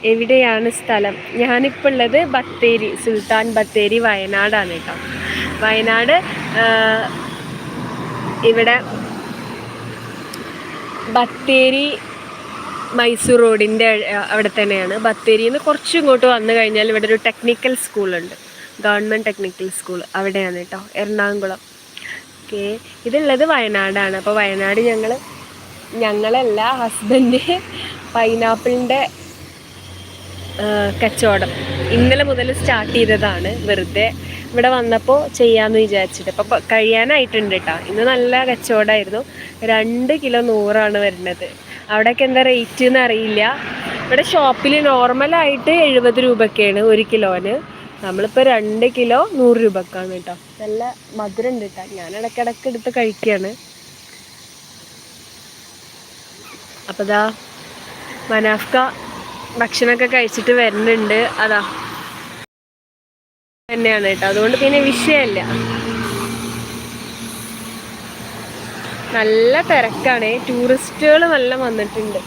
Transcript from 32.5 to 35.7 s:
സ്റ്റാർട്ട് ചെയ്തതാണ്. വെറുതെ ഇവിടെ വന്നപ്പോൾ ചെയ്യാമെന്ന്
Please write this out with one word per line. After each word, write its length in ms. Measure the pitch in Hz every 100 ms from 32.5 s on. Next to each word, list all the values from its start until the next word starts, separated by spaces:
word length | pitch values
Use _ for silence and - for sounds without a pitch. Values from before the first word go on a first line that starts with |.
| 269
സ്റ്റാർട്ട് 340 | - 240 214 233
ചെയ്തതാണ്. 540 | 220 214 208 180 180 233 208
വെറുതെ 380 | 196 180 196 220 226 - - -
ഇവിടെ 180 | 240 247
വന്നപ്പോൾ 440 | 254 233 226 226 277 302 -
ചെയ്യാമെന്ന് 400 | 240 220 214